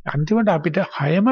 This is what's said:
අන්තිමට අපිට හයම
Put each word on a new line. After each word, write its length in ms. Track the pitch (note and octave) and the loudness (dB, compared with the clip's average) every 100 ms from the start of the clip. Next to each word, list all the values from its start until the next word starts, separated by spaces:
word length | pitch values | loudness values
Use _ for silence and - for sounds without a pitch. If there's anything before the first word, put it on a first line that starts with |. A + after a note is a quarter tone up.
අන්තිමට 460 | - C#3+ D3+ A3 G#3 | -6 -2 0 2 2
අපිට 280 | E3 E3 D3+ F3+ | 2 0 -2 -4
හයම 380 | - C#3+ F3+ A#3 | -4 0 2 2